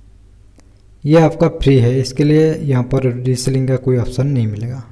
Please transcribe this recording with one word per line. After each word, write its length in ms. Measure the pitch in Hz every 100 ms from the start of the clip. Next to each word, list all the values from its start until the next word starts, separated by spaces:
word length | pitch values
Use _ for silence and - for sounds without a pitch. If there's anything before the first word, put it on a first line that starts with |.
| - - - - - _ _ _ _ _
ये 180 | 143 160
आपका 260 | 156 - 165
free 260 | - 135 135
है, 220 | 117 135
इसके 240 | 123 -
लिए 300 | 147 151 160
यहाँ 300 | - 143 127
पर 280 | 123 135 127
reselling 540 | 120 127 123 135 131 131
का 100 | 127
कोई 200 | 131 127
option 300 | - - 143
नहीं 200 | 131 110
मिलेगा। 360 | 104 117 131 -